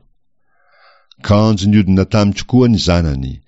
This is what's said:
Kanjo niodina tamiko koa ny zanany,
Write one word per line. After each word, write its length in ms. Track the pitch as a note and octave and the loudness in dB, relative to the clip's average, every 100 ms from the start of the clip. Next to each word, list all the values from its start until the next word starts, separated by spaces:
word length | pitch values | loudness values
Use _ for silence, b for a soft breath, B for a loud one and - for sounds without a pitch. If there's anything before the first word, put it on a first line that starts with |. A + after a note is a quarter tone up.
| _ _ _ _ b b b b b b b _ | _ _ _ _ b b b b b b b _
Kanjo 440 | - G#2 A2 G#2 G2+ | -2 0 2 0 2
niodina 400 | G#2 F#2 F#2+ F#2 | 2 2 0 0
tamiko 380 | A2 G2+ G2 - | 0 0 -2 -2
koa 220 | B2 B2 | 0 2
ny 100 | G2+ | 2
zanany, 560 | F2 F2 D#2+ C2+ C2 C2 | 0 0 -2 -4 -8 -12